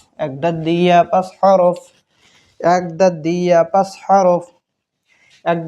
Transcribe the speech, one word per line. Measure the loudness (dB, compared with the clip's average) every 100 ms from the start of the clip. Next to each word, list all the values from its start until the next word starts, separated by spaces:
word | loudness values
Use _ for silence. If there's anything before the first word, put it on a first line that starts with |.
| _ -12
এক | -10 -6
দাঁত | -6 -4 -4
দিয়া | -2 2 2 2
পাঁচ | -2 -4 -2
হরফ, | 2 4 2 -2 -12 _ _ _ _ _ _ _ -2 -2
এক | -2 0
দাঁত | 0 0 -4
দিয়া | -2 2 2 2
পাঁচ | 0 -2 -8
হরফ, | 0 2 2 0 -4 _ _ _ _ _ _ _ _ _
এক | -6 -6